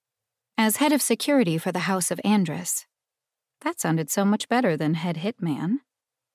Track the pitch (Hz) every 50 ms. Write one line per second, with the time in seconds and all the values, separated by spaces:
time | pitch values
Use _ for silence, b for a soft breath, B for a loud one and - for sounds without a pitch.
0 | _ _ _ _ _ _ _ _ _ _ _ - 220 220 208 - 285 302 302 262
1 | - - 240 220 - 294 294 269 226 170 160 165 - 185 175 - 160 180 196 185
2 | 175 - 175 - - 202 214 208 185 160 147 - 180 - - - - _ _ _
3 | _ _ _ _ _ _ _ _ _ _ _ _ - 302 349 - - 170 160 165
4 | 160 - - 208 196 196 208 208 - - 233 247 247 196 156 151 160 151 170 160
5 | 165 180 165 160 165 214 247 - 185 165 143 - - 170 233 285 - _ _ _
6 | _ _ _ _ _ _